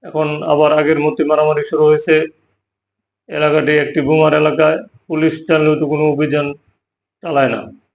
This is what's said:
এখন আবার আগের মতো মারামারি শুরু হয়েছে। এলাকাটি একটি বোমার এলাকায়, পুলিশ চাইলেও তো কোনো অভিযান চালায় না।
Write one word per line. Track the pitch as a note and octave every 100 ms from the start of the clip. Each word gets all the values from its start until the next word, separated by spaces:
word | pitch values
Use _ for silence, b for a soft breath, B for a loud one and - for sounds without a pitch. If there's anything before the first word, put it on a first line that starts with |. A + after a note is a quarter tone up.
এখন | - D#3 D3+ D3+
আবার | D#3+ D3+ D3+
আগের | D3+ D3+ D3+
মতো | D3+ - D3
মারামারি | D3+ D3+ D3+ D3
শুরু | D#3
হয়েছে। | D3+ D3+ D3+ D#3 D#3 _ _ _ _ _ _ _ _ _ _
এলাকাটি | D3+ D3+ D3+ D3
একটি | D3+ D3 -
বোমার | C3+ D#3 D#3
এলাকায়, | D3+ D#3 C3+ D#3 D#3+ - _ _
পুলিশ | D#3 D#3+ D#3+ -
চাইলেও | D#3+ D3+ D3+
তো | D3+
কোনো | D3 D3+
অভিযান | C#3+ D3+ D3 C#3+ C#3+ _ _ _ _ _ _
চালায় | B2+ C#3 C3
না। | A2+ - - _